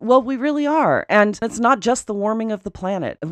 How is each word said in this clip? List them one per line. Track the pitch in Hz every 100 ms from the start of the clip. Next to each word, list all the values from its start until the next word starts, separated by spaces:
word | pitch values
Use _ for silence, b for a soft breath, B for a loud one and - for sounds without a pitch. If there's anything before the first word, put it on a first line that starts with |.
Well, | 220 254
we | 240 269
really | 285 294 294
are. | 311 214 127 -
And | 208 208 202
it's | 226 214
not | 233 262
just | 226 247 -
the |
warming | 202 208 226 220
of | 208
the | 196
planet. | - 190 196 127 - 160